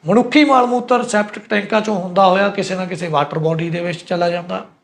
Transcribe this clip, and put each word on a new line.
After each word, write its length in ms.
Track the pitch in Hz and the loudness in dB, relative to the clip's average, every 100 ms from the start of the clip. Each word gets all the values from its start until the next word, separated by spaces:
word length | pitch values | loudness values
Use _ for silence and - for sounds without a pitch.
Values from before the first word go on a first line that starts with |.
ਮਨੁੱਖੀ 400 | 156 208 247 302 | 2 2 4 4
ਮਲ 220 | 294 262 247 | 4 4 2
ਮੂਤਰ 360 | 247 240 247 | -2 0 0
ਸੈਪਟਿਕ 440 | 240 208 208 - - | 0 -2 -2 -8 -4
ਟੈਂਕਾਂ 320 | 208 202 220 | -4 0 -2
'ਚੋਂ 140 | 214 202 | 0 -4
ਹੁੰਦਾ 300 | 185 180 190 | -2 4 4
ਹੋਇਆ 220 | 190 202 | 4 0
ਕਿਸੇ 260 | 202 185 | -2 -4
ਨਾ 100 | 190 | -4
ਕਿਸੇ 240 | 185 175 175 | -6 -6 -2
ਵਾਟਰ 300 | 151 143 165 | 0 0 -2
ਬਾਡੀ 320 | 156 165 170 | -2 -2 -2
ਦੇ 100 | 170 | -4
ਵਿੱਚ 240 | 175 165 | -4 -8
ਚਲਾ 240 | - 175 175 | -6 -2 0
ਜਾਂਦਾ। 340 | 175 175 185 - _ | -2 -6 -10 -10 _